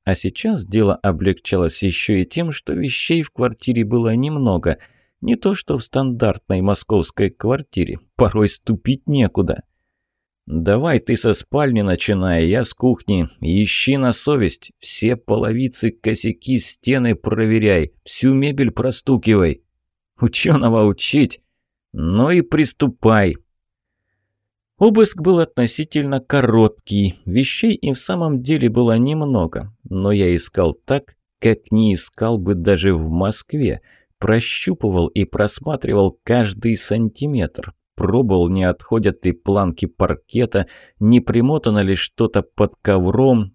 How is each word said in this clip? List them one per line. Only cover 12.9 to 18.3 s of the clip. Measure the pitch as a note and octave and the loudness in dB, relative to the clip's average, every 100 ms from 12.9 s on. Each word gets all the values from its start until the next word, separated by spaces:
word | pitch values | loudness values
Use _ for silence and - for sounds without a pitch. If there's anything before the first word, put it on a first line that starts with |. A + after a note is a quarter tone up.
| A#2+ - F#2+ D#2+ - | 0 -2 -2 -2 -6
Ищи | D#2+ F#2+ G#2 - - C#3 | -2 0 0 -2 0 0
на | B2+ | 0
совесть, | A2+ - C#3+ F#2 - - _ | -2 0 0 0 -4 -14 _
все | - - A2+ B2 | -10 -4 -2 -2
половицы, | - A2 A2+ A#2 C3 - A#2 | -2 -2 -2 -2 -4 -4 -4
косяки, | A2 A2 G#2+ A2+ - - B2+ | -4 -4 -4 -4 -6 -4 -4
стены | - - A#2+ C3 A#2+ G#2+ | -4 -6 -2 0 0 -2
проверяй, | A2+ G#2+ A2 A2+ G#2+ F2+ D2 _ | -2 -2 0 2 2 2 0 _
всю | - - C3 | -12 -2 2